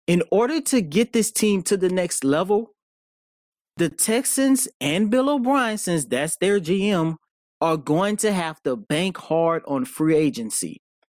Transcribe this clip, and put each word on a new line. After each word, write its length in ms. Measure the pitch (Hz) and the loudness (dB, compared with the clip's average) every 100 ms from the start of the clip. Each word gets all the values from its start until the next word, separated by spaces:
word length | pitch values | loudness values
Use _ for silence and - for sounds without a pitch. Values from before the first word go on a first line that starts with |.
| - | 0
in 160 | 175 165 | 0 2
order 300 | 190 240 320 | 2 2 0
to 200 | 277 262 | 0 0
get 320 | 165 151 226 | 2 0 0
this 180 | 233 208 | 0 -2
team 300 | - 214 196 | 0 0 0
to 120 | 175 196 | 0 0
the 140 | 185 | 0
next 340 | 185 175 - | 0 -2 -2
level, 480 | 135 147 185 208 226 _ _ _ _ _ _ _ _ _ _ - | 0 0 2 0 -2 _ _ _ _ _ _ _ _ _ _ -4
the 120 | 170 | -4
Texans 800 | - - 226 - - 269 262 - - | -2 -2 0 0 0 2 2 0 -6
and 280 | 139 160 214 | -2 0 2
Bill 200 | 247 269 | 2 2
O'Brien, 480 | 294 240 277 240 214 | 0 0 0 0 -4
since 280 | - 170 123 | -2 -2 -2
that's 320 | 123 151 - | -2 -2 -2
their 220 | 185 202 | 0 0
G 300 | 156 196 202 | 0 0 2
M, 280 | 190 160 160 _ _ _ _ | 2 0 -4 _ _ _ _
are 160 | 160 160 | -2 0
going 400 | 139 151 202 208 | 0 0 0 0
to 160 | 214 | 0
have 280 | 190 165 156 | 0 -2 -4
to 120 | - 123 | -4 -4
bank 420 | 101 151 190 180 | -2 -2 -2 -4
hard 460 | - 160 165 165 - | -2 2 2 0 -2
on 200 | 139 127 | -4 -4
free 300 | - 156 156 | -2 2 4
agency. 640 | 156 120 113 - 85 - _ _ _ | 2 0 -6 -6 -8 -10 _ _ _